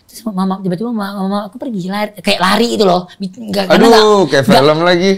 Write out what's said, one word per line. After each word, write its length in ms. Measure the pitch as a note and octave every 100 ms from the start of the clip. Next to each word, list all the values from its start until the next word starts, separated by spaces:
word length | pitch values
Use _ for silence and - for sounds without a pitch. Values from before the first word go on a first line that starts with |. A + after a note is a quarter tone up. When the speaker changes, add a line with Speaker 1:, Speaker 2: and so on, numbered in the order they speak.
| _
Speaker 1:
Terus 200 | - A3+
mama, 300 | F#3 F#3+ F#3+
tiba-tiba 300 | F#3+ F3+ A#3
mama, 280 | A3+ G3 G3+
mama 180 | F#3+ G3+
aku 140 | G#3 B3
pergi 280 | D4 G#3+ F3
lari, 280 | G3+ G#3+ G#3
kayak 220 | F#3+ G3
lari 280 | F#3 F#3+ A#3
itu 100 | A3
loh. 220 | G3+ F3+ F#3 -
Nggak, 500 | G3 - - G3 F#3+
karena 180 | E3+ A3+
Speaker 2:
Aduh, 20 | A3+ G#3+ G#3
Speaker 1:
nggak, 100 | E3
Speaker 2:
kayak 120 | C#3
Speaker 1:
nggak, 140 | C3 C3+
Speaker 2:
film 200 | C#3+ D3+
lagi. 280 | F3 F3 F#3+